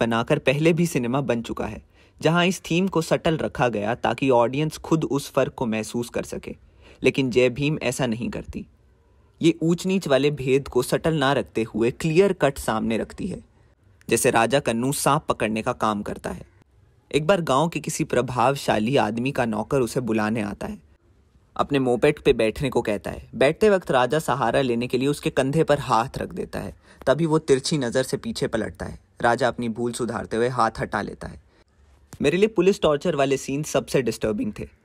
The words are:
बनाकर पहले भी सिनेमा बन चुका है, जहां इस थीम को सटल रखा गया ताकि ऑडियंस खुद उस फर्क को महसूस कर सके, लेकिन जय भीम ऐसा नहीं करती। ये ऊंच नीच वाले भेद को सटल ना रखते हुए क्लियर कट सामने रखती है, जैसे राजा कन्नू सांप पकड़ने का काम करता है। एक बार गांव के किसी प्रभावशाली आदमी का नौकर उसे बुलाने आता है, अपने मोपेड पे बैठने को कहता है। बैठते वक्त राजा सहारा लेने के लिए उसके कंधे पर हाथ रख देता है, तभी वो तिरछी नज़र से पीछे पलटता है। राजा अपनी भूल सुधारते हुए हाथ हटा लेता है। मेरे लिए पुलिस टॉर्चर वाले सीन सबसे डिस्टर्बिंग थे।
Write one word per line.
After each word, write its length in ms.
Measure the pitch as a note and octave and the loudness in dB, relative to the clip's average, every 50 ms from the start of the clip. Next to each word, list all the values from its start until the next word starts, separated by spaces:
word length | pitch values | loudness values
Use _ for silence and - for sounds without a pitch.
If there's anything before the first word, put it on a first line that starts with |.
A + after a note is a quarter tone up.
बनाकर 380 | A#2+ A2+ A#2 A2+ A#2 - D3+ - | 0 2 2 0 2 2 0 2
पहले 340 | - D3 C3 D3 D#3 E3 | 2 0 2 4 4 4
भी 140 | D#3+ D#3 F3 | 4 4 2
सिनेमा 340 | E3 - C#3 A#2+ A#2 B2+ C#3+ | 0 0 -2 -2 0 -2 -2
बन 220 | C#3 A#2 A#2+ A#2 | 0 0 -2 -2
चुका 240 | A#2 - - - - | -2 -8 -8 -8 -8
है, 160 | - G#2 - - _ _ _ _ _ _ - | -8 -8 -12 -16 _ _ _ _ _ _ -2
जहां 240 | - D3+ E3 F3 F3 | 0 2 2 4 2
इस 140 | F#3 F3+ - | 2 0 -2
थीम 280 | - - E3 F3 F#3+ F#3 | -4 -2 0 0 0 0
को 120 | - E3 | 0 -2
सटल 340 | E3 - D#3 C3 - E3+ D#3+ | 0 0 0 0 2 0 0
रखा 320 | D3+ - G#2 - - B2+ B2 | 0 -2 -4 -2 0 0 0
गया 260 | G#2+ G2+ G2+ G#2+ B2 | 0 -2 -2 -4 -4
ताकि 340 | - - A2+ A2+ - C#3 C3+ | -2 -2 -2 0 0 2 4
ऑडियंस 460 | B2 A#2+ A#2 A#2+ C3 C#3+ D#3 D#3 - - | 6 6 4 4 2 -2 -2 -2 -4 -8
खुद 260 | - - E3 D#3+ - | -2 0 0 0 0
उस 260 | - C#3 C#3 - - | -2 -2 -4 -4 -2
फर्क 220 | - C3+ C3 G#2+ - | 0 0 0 0 -2
को 120 | - C3 | -4 -4
महसूस 440 | A2+ A2 A2 G#2+ - - A#2+ A#2+ - | -2 -2 -4 -4 -4 -6 -6 -6 -4
कर 140 | - G#2 - | -6 -8 -8
सके, 300 | - - - - - - - - - _ _ - - - - | -6 -10 -10 -10 -12 -16 -16 -20 -20 _ _ -20 -20 -10 0
लेकिन 280 | - C3 A#2+ C#3+ C3 B2+ | 0 2 2 2 0 2
जय 200 | G#2 B2 B2+ B2+ | 4 4 4 4
भीम 280 | A#2+ C#3+ C#3+ D3 D#3 - | 2 0 -2 -2 -2 -2
ऐसा 240 | - B2 B2 - C3 | -2 -4 -2 -2 -2
नहीं 220 | A#2+ A2 A#2 A2+ G#2 | -2 -2 -4 -4 -6
करती। 340 | G#2 G#2+ - - - A2 - _ _ _ _ _ _ _ _ _ _ _ _ _ _ - | -8 -8 -10 -10 -12 -12 -12 _ _ _ _ _ _ _ _ _ _ _ _ _ _ 2
ये 140 | C#3+ E3 D#3+ - | 2 2 2 2
ऊंच 240 | D#3 E3 F3 E3+ - | 0 0 0 0 0
नीच 220 | F#3 F#3+ G3 - D3+ | -2 -2 -2 0 2
वाले 220 | C3+ C3 C#3 D3 | 2 4 4 2
भेद 380 | D3 C3+ B2+ C3+ C3 C#3 C3+ - | 0 0 0 2 2 2 0 0
को 140 | - B2 | -2 -2
सटल 320 | - - - C3+ - E3 D#3+ | 0 0 -2 0 0 0 0
ना 180 | D3+ C3 C3+ | 2 2 2
रखते 300 | C#3+ B2 G2+ - - A2+ A2+ | 2 0 -2 -2 -4 -4 -4
हुए 260 | - - G#2 A2+ A#2+ | -2 0 0 0 0
क्लियर 420 | - - - D#3+ D#3 F#3+ G3+ G3 | 0 -2 -2 2 4 4 4 4
कट 260 | F3+ - D3+ C#3 D3 - | 2 2 0 0 0 -2
सामने 400 | - B2+ A2 A2 A2 A2+ A2+ G#2 | -4 -2 -2 -2 0 -2 -2 -2
रखती 280 | G#2 - - - - | -4 -6 -8 -10 -10
है, 140 | F#2 F2+ - - _ _ _ _ _ _ _ _ _ _ _ - - | -10 -10 -10 -14 _ _ _ _ _ _ _ _ _ _ _ -4 -2
जैसे 220 | A#2 A2 - B2 | 0 2 2 4
राजा 300 | A#2 A#2 A2+ A2+ C3+ C#3+ | 4 4 4 4 2 0
कन्नू 320 | - B2 A2+ A#2 B2 C3+ | 0 0 -2 0 -2 -2
सांप 340 | C#3+ - - D3 C#3 D#3+ - - | -2 0 2 2 2 2 0 -4
पकड़ने 340 | A#2+ - A#2+ G#2+ A2 A2 | -4 -2 -2 -2 -2 -2
का 100 | A2 B2+ | -2 -4
काम 300 | B2 - - A2 G#2+ G2+ | -4 -2 0 -2 0 -2
करता 280 | G#2 - - - - - | -4 -8 -10 -8 -8 -10
है। 180 | - - - _ _ _ _ _ _ _ _ _ _ _ _ - | -10 -10 -14 _ _ _ _ _ _ _ _ _ _ _ _ -4
एक 160 | - - D#3 | -2 -2 2
बार 140 | D#3+ G3+ F3+ | 2 2 2
गांव 280 | E3 C#3+ B2+ C3+ D#3+ E3+ | 2 2 2 2 2 2
के 120 | - D3+ | -2 -4
किसी 240 | - E3+ - - D#3+ | -6 -6 -4 -4 -4
प्रभावशाली 920 | - C3 B2 B2 A2+ B2 A#2+ A#2 C3 C#3 C#3 - - A2 A2 G#2+ A#2+ C#3 | 0 0 0 0 0 0 2 2 2 2 0 -2 -2 0 0 0 2 2
आदमी 340 | B2+ G#2+ G#2+ A2+ A#2 B2 C3+ | 2 2 2 0 -2 -4 -2
का 120 | B2+ - B2 | -2 -2 -2
नौकर 360 | A2+ G#2+ G#2+ A2 - D3 C3+ | -2 -2 -4 -4 0 0 0
उसे 200 | B2 A2+ - C3+ | 0 0 -2 -4
बुलाने 420 | B2 A2 A2 A2 G#2+ G#2+ A2+ A#2+ | -2 0 0 0 0 0 -2 -2
आता 240 | G2+ G2+ G2+ - - | -4 -6 -8 -8 -10
है, 120 | - G#3+ - _ _ _ _ _ _ _ _ _ _ _ _ _ _ - | -10 -12 -14 _ _ _ _ _ _ _ _ _ _ _ _ _ _ -6
अपने 220 | - - - C#3+ C3+ | -4 -4 0 0 0
मोपेड 400 | C3 B2 A#2+ A2 - D3+ D#3 - | 2 2 2 4 2 2 2 2
पे 120 | - D3 | 2 2
बैठने 360 | B2+ A#2 A2+ A2 G#2+ - C#3+ B2+ | 2 2 2 -2 0 -2 -4 -2
को 120 | - C3 | -2 -2
कहता 280 | - A2+ G#2 F#2+ - F#2+ | -2 -2 -4 -4 -6 -10
है। 180 | F#2 - - - - | -12 -12 -16 -10 -2
बैठते 360 | A2+ - C#3+ D#3+ - A3 G#3+ | 2 2 2 2 4 4 4
वक्त 200 | G3 F#3 - - | 4 4 0 0
राजा 280 | - B2 B2+ B2 D3 D#3 | 2 2 2 2 0 -2
सहारा 420 | - - B2 C#3 A#2+ A2+ B2 C3+ | 0 -2 -2 0 0 0 2 2
लेने 260 | C3+ A#2 A#2 A#2 B2 | 2 2 0 -2 -2
के 120 | B2 - B2 | -2 -2 0
लिए 100 | C3 C#3+ | 0 0
उसके 220 | C#3+ - - D#3+ | -2 -2 -4 -2
कंधे 340 | - C#3+ C3 C3+ C#3+ D#3+ D3+ | 0 0 0 0 2 0 2
पर 140 | - D3 D3 | 2 2 0
हाथ 400 | C3+ B2+ A#2 A2 A#2 C3+ - - | 2 2 2 2 2 0 -4 -8
रख 140 | - - | -10 -8
देता 260 | F3 - - - - G#2+ | -8 -8 -8 -8 -8 -8
है, 160 | G2+ - - _ _ - - - - | -8 -10 -14 _ _ -20 -16 -4 0
तभी 200 | C3 C3 D3 E3+ | 0 2 2 2
वो 120 | D#3 D#3 D#3+ | 2 2 2
तिरछी 400 | D#3 - C3+ C3 - - E3 D3 | 4 4 2 2 2 -2 -2 -2
नज़र 240 | B2+ A#2 A#2 C3 | -2 0 0 0
से 140 | C3 - C#3 | -2 -2 -4
पीछे 300 | A2 - A#2 A2 - C#3 | -6 -6 -6 -4 -4 -4
पलटता 400 | A#2 - A2 G#2 - - - - | -2 -2 -4 -4 -6 -8 -10 -12
है। 120 | - - - _ _ _ - | -12 -12 -16 _ _ _ -2
राजा 260 | - A#2+ A#2 A#2+ B2+ A#2 | 0 2 2 2 0 -2
अपनी 200 | A2+ - B2 A#2 | -2 -2 -6 -6
भूल 240 | G#2+ A#2 A#2 B2 | -4 -4 -4 -6
सुधारते 440 | A#2 - B2 G#2+ A#2 F#2+ F2 - A#2 | -4 -4 -6 -4 -4 -6 -6 -4 -2
हुए 120 | A2 A#2+ B2+ | 0 0 0
हाथ 220 | B2+ B2 A2+ A2+ - - | 2 2 0 0 0 -4
हटा 220 | A#2+ - - G#2 | -6 -4 -4 -4
लेता 260 | G2+ G2 - - - - | -4 -6 -10 -12 -14 -14
है। 140 | - - _ _ _ _ _ _ _ _ _ _ _ _ _ _ - - | -14 -16 _ _ _ _ _ _ _ _ _ _ _ _ _ _ -8 -2
मेरे 160 | C3+ D3 D#3 F#3 | 0 0 2 4
लिए 100 | G#3 A3 | 2 2
पुलिस 320 | A3 F3 F3+ F#3+ G3+ - | 2 4 4 4 4 4
टॉर्चर 340 | - D#3 D3 C#3+ - F3+ D#3 | 2 2 2 2 0 -2 0
वाले 200 | C#3 C#3 C#3 C3+ | 2 2 2 0
सीन 260 | B2+ - - C3+ D3 | -2 -2 -6 -6 -6
सबसे 400 | D3+ - - C3+ A#2 - - C#3+ | -4 -2 -2 -2 -2 0 -2 0
डिस्टर्बिंग 500 | A#2+ A2+ A2 - - A2 G#2 G#2+ B2+ A2 - - | 0 0 -4 -2 -4 -4 -2 -2 -4 -6 -6 -10
थे। 100 | - - _ _ | -14 -14 _ _